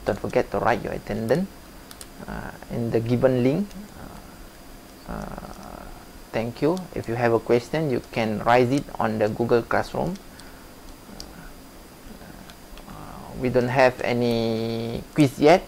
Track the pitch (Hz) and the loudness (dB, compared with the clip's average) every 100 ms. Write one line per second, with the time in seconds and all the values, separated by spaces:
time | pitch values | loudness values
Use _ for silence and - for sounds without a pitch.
0 | - 104 113 127 - 101 101 117 - 92 | -2 -2 0 0 0 0 2 2 0 -8
1 | - 107 113 139 190 - - - - - | -6 -4 2 2 2 -6 -18 -18 -18 -18
2 | - - - 55 - - - 135 117 113 | -18 -16 -12 -10 -10 -14 -8 -4 0 0
3 | 113 120 131 127 123 156 208 - - - | 2 4 4 4 2 2 -2 -8 -16 -16
4 | 131 - - - - - - - - - | -16 -16 -18 -18 -20 -20 -20 -20 -20 -20
5 | - 55 50 50 - - - 50 - - | -10 -8 -8 -10 -12 -14 -14 -14 -14 -16
6 | - - - - 113 117 143 185 180 - | -16 -18 -6 -4 -4 0 0 0 -2 -8
7 | - 113 120 113 - 120 - 151 160 120 | -4 2 4 4 4 2 4 0 0 0
8 | - - 110 104 110 120 123 139 - - | -2 -2 0 0 4 6 6 2 -2 -4
9 | 113 107 107 107 120 120 113 101 107 127 | -2 2 0 0 2 2 2 0 0 -2
10 | 143 190 - - - - - - - - | -4 -4 -10 -18 -18 -18 -20 -20 -18 -20
11 | - - - - - - - - - - | -18 -16 -16 -16 -18 -18 -20 -20 -20 -20
12 | - - - - - - - - - - | -20 -18 -18 -18 -20 -20 -18 -18 -16 -16
13 | 104 - - 113 127 123 123 127 131 123 | -16 -16 -14 -4 2 2 2 6 6 6
14 | - 120 120 117 113 113 113 113 117 117 | -2 0 2 2 2 0 -2 -4 -4 -6
15 | - - 143 - 147 180 | -6 4 4 6 8 8